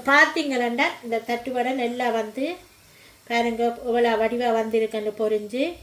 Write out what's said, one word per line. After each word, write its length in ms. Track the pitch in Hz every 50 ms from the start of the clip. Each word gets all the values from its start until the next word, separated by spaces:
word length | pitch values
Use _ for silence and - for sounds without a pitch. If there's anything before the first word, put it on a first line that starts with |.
| 233 277
பார்த்தீங்கன்னா 760 | 277 294 311 311 - 339 302 285 262 247 240 233 233 247 294 339 - - -
இந்த 120 | 240 226 226 220 -
தட்டுவடை 420 | 240 233 233 269 254 247 240 254 269 269
நல்லா 280 | 240 233 240 247 247 240 220 226
வந்து 260 | 220 214 214 262 269 320 359 359 - - - - - - - - - - - - _ -
பாருங்க 340 | 233 233 233 233 233 220 233 233 233 - - 247
எவ்வளோ 220 | 226 240 233 233 226 214
வடிவா 280 | 220 220 240 240 247 240 226 226
வந்திருக்குன்னு 540 | 220 220 220 226 220 214 220 220 214 214 208 -
பொரிஞ்சு. 420 | 220 214 214 208 208 208 214 254 285 339 339 -